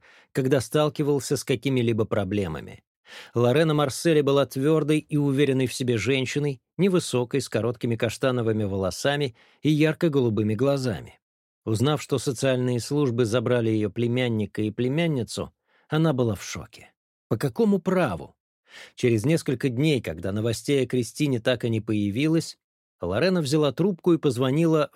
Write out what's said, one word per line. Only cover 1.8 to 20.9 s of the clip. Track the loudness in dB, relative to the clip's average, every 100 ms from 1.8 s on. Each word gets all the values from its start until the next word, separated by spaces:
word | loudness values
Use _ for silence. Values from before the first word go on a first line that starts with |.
| 2 0 0
проблемами. | -2 -2 -2 -4 -6 -12 -18 _ _ -20 -20 -6
Лорена | 0 4 4 4
Марселли | 2 0 0 2 4
была | 4 2 2
твёрдой | 0 2 2 2 0
и | 0 0
уверенной | 0 2 2 2 0
в |
себе | -2 -2 0
женщиной, | 0 0 -2 -2 -4 -6 _ 0
невысокой, | 2 2 0 -2 -2 -2
с | -2
короткими | -2 -2 -2 -2 0
каштановыми | -2 0 0 0 0 0
волосами | 0 -2 -2 -2 -2 0 -2 -6 _ _
и | 0
ярко-голубыми | 2 2 2 0 2 2 2 0
глазами. | 0 0 0 -2 -6 -10 -20 _ _ _ _
Узнав, | -4 0 2 0
что | -2 -4
социальные | -2 -2 0 2 0 -2
службы | -2 -2 0 0 0
забрали | 0 0 0 2
её | 0 -2
племянника | -2 -2 0 0 -2 -2 -4
и | -4
племянницу, | -2 -2 0 0 -2 -4 -8 -10 -12 _ _ _
она | 0 2
была | 2 0
в | -2
шоке. | -8 -12 -14 -20 -20 _ _ _ -6
По | -2
какому | -2 0 2 2
праву? | 0 0 0 -2 -10 _ _ _ _ -20 -20
Через | -2 2 2 2
несколько | 0 0 -2 -2
дней, | 0 0 0
когда | -2 -6 -4
новостей | -2 -2 -2 0 0
о |
Кристине | 0